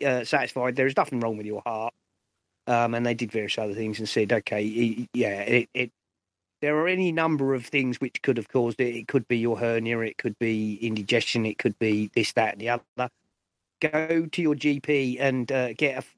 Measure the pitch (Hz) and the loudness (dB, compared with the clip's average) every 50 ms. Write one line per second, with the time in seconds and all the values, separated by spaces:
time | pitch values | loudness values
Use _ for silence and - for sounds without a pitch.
0 | 139 139 127 123 117 - - 143 131 127 - 131 123 127 123 131 131 135 135 214 | 0 0 0 0 0 0 0 0 0 -2 -2 -2 -2 0 0 2 0 2 2 2
1 | - - 135 120 117 113 110 107 104 107 107 98 - 120 113 110 110 120 - _ | 0 0 0 -2 -2 -2 -4 -4 -6 -6 -8 -6 -6 -6 -6 -4 -6 -6 -8 _
2 | _ _ _ _ _ _ _ _ _ _ _ _ _ - 120 117 120 117 117 120 | _ _ _ _ _ _ _ _ _ _ _ _ _ 0 2 2 4 2 2 0
3 | 120 120 120 117 120 107 - 110 104 101 - - 110 107 98 110 110 107 104 107 | 0 0 0 -2 -4 -2 -2 -2 -2 -2 -2 -4 -4 -4 -4 -4 -4 -4 -4 -4
4 | 110 104 - 120 107 101 120 110 - - 110 104 104 107 107 117 120 113 107 113 | -6 -2 0 2 2 4 2 0 0 0 -2 -2 -2 0 2 2 2 2 2 -2
5 | 123 - - 123 117 104 101 98 101 113 120 123 113 - - 127 127 113 - _ | -6 -4 -2 0 0 0 0 -2 0 2 2 2 2 0 -2 -4 -4 -4 -8 _
6 | _ _ _ _ _ _ _ _ _ _ _ _ - 147 151 156 160 180 185 185 | _ _ _ _ _ _ _ _ _ _ _ _ -2 0 2 2 2 2 2 2
7 | 185 175 160 165 160 165 160 143 139 135 135 127 117 - - 143 131 127 120 - | 0 2 2 2 2 2 2 2 2 2 0 0 -2 -2 0 0 0 0 0 -2
8 | 139 120 - - - - 127 117 104 - - 135 120 117 117 - 127 123 117 113 | -4 -6 -6 -2 0 0 0 0 -2 0 0 2 2 2 2 0 0 0 -2 -4
9 | 110 - - 135 107 - 123 117 113 117 113 98 120 117 117 117 113 117 117 113 | -4 0 0 0 2 2 2 2 2 2 2 2 2 0 2 0 0 0 -2 -2
10 | 113 110 - - - 113 104 - 117 117 113 107 107 107 104 101 113 117 110 107 | -2 -4 -4 -4 -4 -4 -2 0 0 0 2 2 0 -2 -2 -2 -4 -2 -2 -2
11 | 101 - 120 117 - - - 120 110 110 - - - 123 104 - 113 110 107 104 | 0 0 2 2 2 0 0 0 0 0 -2 -2 -2 -2 0 2 2 2 2 2
12 | 107 101 - 117 107 - - 120 110 107 101 101 110 117 120 120 - _ _ 120 | 0 0 0 0 0 2 2 0 0 0 -2 -4 -4 -2 -2 -4 -4 _ _ -6
13 | 123 123 - _ _ _ _ _ _ _ _ _ _ _ _ _ - 156 151 156 | -6 -6 -8 _ _ _ _ _ _ _ _ _ _ _ _ _ -2 0 0 0
14 | 160 160 170 165 165 156 - - 170 151 151 147 147 147 143 147 - - 151 143 | 0 0 0 0 0 -2 -2 0 0 0 0 2 0 0 0 0 0 0 0 2
15 | 135 127 123 120 139 135 131 131 120 117 139 131 127 120 110 - 151 139 131 127 | 0 0 -2 0 0 0 0 0 -2 0 0 0 -2 -2 -2 -2 -2 -2 -2 -4
16 | 123 - _ | -10 -12 _